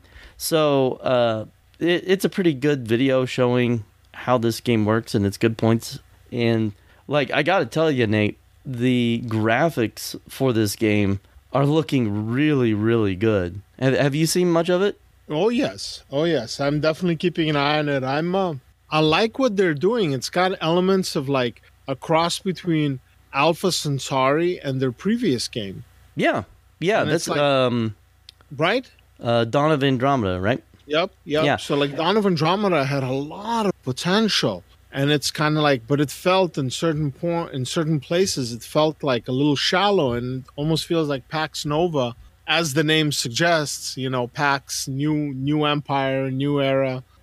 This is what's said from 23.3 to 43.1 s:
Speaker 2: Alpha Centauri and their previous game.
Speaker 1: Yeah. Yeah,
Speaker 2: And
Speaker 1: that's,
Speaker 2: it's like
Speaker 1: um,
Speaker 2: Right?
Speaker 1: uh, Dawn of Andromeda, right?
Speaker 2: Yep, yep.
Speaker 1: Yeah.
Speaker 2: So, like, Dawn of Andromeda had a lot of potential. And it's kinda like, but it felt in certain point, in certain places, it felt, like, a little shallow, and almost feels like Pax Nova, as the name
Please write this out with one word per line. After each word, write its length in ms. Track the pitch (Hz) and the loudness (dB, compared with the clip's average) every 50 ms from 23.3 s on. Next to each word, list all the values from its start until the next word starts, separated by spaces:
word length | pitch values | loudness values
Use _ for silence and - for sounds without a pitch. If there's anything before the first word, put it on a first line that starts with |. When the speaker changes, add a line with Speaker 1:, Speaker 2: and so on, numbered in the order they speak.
| - | -2
Speaker 2:
Alpha 380 | 139 143 165 170 - - 185 | 2 2 2 2 2 -2 -2
Centauri 880 | - - - 151 139 131 - - 143 131 131 135 143 160 170 180 180 - | -2 -2 -2 -4 -4 -4 -4 -2 0 2 2 2 2 2 0 -2 -2 -4
and 220 | - 139 131 131 | -6 -6 -2 -2
their 100 | 135 131 | -2 -2
previous 560 | 117 - - 190 226 240 254 180 127 110 - | -4 -4 -4 -2 -2 0 0 0 0 -2 -4
game. 380 | - - 123 101 98 90 - - - _ _ - - _ | -6 -8 -8 -8 -8 -10 -12 -16 -18 _ _ -20 -14 _
Speaker 1:
Yeah. 280 | 139 214 339 294 139 101 - - _ _ _ _ _ | -2 -2 0 0 -2 -6 -8 -16 _ _ _ _ _
Yeah, 200 | 156 180 220 175 | -2 0 0 2
Speaker 2:
And 100 | 147 151 | 2 0
Speaker 1:
that's, 120 | 156 170 - | 0 -2 -2
Speaker 2:
it's 60 | - | -2
like 100 | 170 147 | 0 0
Speaker 1:
um, 560 | 147 143 135 131 127 123 123 120 113 110 104 - _ _ _ _ _ - _ _ - _ 151 | 2 2 4 4 2 2 2 0 -2 -2 -6 -10 _ _ _ _ _ -20 _ _ -20 _ -4
Speaker 2:
Right? 320 | 123 156 175 220 262 254 - _ _ _ _ _ - | 0 0 0 0 0 -4 -8 _ _ _ _ _ -6
Speaker 1:
uh, 240 | - 120 117 117 117 | -2 0 2 2 2
Dawn 260 | 117 113 143 143 156 | 2 0 0 2 2
of 120 | 160 139 135 | 2 2 2
Andromeda, 560 | 139 131 120 127 139 143 131 104 95 90 90 | 2 2 2 2 0 2 2 0 0 -2 0
right? 200 | 92 104 131 - - _ - _ _ | 0 -2 -2 -2 -6 _ -20 _ _
Speaker 2:
Yep, 240 | 139 147 156 180 196 - _ _ | -4 -2 -2 -2 -2 -6 _ _
yep. 220 | - 147 151 156 | -4 -2 0 2
Speaker 1:
Yeah. 100 | 147 127 | 2 0
Speaker 2:
So, 200 | 110 - - - | 0 -2 -2 0
like, 200 | 143 143 143 139 | 0 0 -2 -2
Dawn 220 | 147 160 170 202 | 0 0 2 2
of 80 | 220 202 | 2 2
Andromeda 580 | 202 180 139 156 160 185 214 208 196 175 151 131 | 2 2 2 2 2 2 2 2 2 2 2 0
had 200 | 135 139 139 131 | 0 -2 -2 -2
a 80 | 127 | -2
lot 540 | 131 135 143 151 165 190 208 226 233 226 214 | -4 -4 -6 -8 -10 -10 -6 -4 -2 0 0
of 60 | 196 - - _ | 0 -2 -2 _
potential. 800 | 131 127 - - 175 185 214 226 202 - - - 123 98 87 - _ - _ _ _ | -8 -6 -4 -2 0 2 2 2 2 0 0 0 -2 -4 -4 -12 _ -20 _ _ _
And 180 | - 135 139 143 | -4 -2 0 2
it's 220 | 151 143 - - | 0 0 0 -4
kinda 300 | - - 156 151 151 156 | -4 -2 0 0 2 2
like, 260 | 151 147 139 123 113 | 2 2 2 0 0
but 140 | 113 143 139 | -2 0 0
it 100 | 151 139 | 0 -2
felt 460 | - - - 180 185 190 190 165 - | -4 -4 0 2 2 4 2 0 -2
in 120 | 160 139 123 | -4 -4 -4
certain 440 | - - 170 165 156 151 156 143 131 | -4 -2 -2 -2 0 0 -2 -4 -4
point, 400 | - - 170 170 170 165 - - | -4 -4 -4 -2 -4 -4 -6 -6
in 100 | 135 127 | -6 -6
certain 380 | - - 175 160 156 160 143 | -4 -2 -2 0 0 0 -2
places, 500 | 127 - 170 175 196 190 - 147 127 113 | -2 -2 0 0 0 0 0 -4 -4 -6
it 100 | 120 110 | -6 -10
felt, 400 | - - - 151 156 160 151 - | -12 -2 0 2 2 2 0 -2
like, 280 | - 147 127 117 - - | -2 -2 -2 -2 -2 -2
a 20 | |
little 240 | 127 131 143 151 143 | -2 2 2 2 2
shallow, 560 | - - - 196 180 196 208 202 185 147 123 | 2 0 0 2 2 2 4 4 2 2 0
and 320 | 117 120 120 127 131 131 127 - _ | 0 -2 -4 -6 -8 -8 -10 -12 _
almost 280 | - 147 160 160 151 - | -4 0 0 0 0 0
feels 220 | - 170 165 160 | -2 -2 -2 0
like 220 | 143 143 127 - - | -2 -4 -6 -6 -8
Pax 360 | - 156 156 151 - - - | -4 -4 -4 -4 -6 -8 -4
Nova, 480 | 151 147 156 175 180 160 139 123 120 117 - - - - _ _ | -2 0 0 0 0 0 0 -2 -2 -4 -10 -20 -20 -20 _ _
as 280 | 151 156 165 170 151 127 | -2 0 0 0 0 0
the 100 | 160 156 | 0 2
name 300 | 151 156 156 156 151 | 4 2 2 2 0